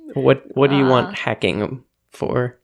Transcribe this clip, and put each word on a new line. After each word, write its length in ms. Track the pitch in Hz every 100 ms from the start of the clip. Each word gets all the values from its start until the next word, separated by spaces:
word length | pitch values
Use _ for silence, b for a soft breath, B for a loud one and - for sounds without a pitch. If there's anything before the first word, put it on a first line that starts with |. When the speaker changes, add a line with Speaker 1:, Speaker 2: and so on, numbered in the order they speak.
| 311
Speaker 1:
What, 300 | 143 131 - - 131
what 140 | 139
do 60 | 139
you 100 | 131
Speaker 2:
uh, 40 |
Speaker 1:
want 280 | 127 117 -
hacking 640 | - 107 101 90 104 131 - _ _
for? 480 | - 135 127 123 -